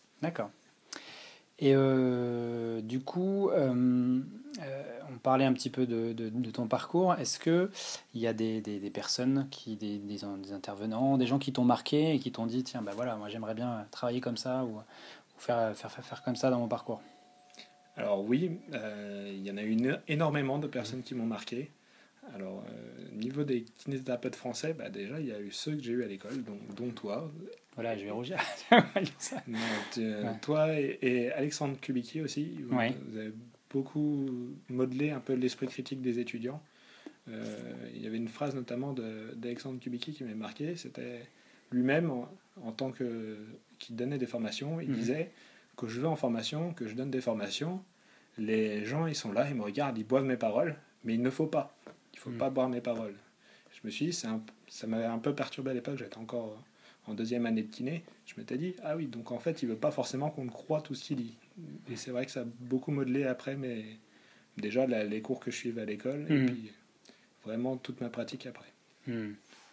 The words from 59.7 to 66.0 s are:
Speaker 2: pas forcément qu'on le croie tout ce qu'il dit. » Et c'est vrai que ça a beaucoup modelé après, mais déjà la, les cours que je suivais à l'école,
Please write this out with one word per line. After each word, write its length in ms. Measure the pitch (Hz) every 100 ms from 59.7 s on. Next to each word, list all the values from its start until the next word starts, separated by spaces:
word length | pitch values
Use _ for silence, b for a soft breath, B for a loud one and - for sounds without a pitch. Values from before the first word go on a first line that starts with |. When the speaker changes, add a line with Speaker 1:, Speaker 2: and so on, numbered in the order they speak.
| 110
Speaker 2:
pas 160 | 151
forcément 380 | 147 123 131 147
qu'on 160 | 147 127
le 40 |
croie 300 | - - 156
tout 160 | 151 131
ce 80 |
qu'il 140 | - 135
dit. » 180 | 113 113 - 196 156 143 -
Et 60 | 117
c'est 140 | -
vrai 140 | 123 131
que 60 |
ça 100 | 135
a 40 | 120 117
beaucoup 300 | 123 127 139
modelé 340 | 143 127 135 135
après, 320 | 123 - 139
mais 260 | 131 113 110 110 b b b b b -
déjà 300 | 104 117 131
la, 160 | 110
les 180 | 104 107
cours 200 | 110 127
que 100 | -
je 60 | -
suivais 240 | 123 113
à 40 | 107
l'école, 400 | 104